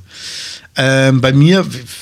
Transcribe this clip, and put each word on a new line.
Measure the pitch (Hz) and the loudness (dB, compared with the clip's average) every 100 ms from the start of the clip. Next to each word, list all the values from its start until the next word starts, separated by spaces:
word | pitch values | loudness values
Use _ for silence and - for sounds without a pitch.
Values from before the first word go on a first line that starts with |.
| - - - - - - - - | -12 -20 -16 -16 -16 -18 -16 -4
Ähm, | 131 135 135 131 | 0 2 2 2
bei | 131 | 2
mir, | 135 151 190 180 | 4 4 4 0
w-, | 120 120 - | -8 -16 -20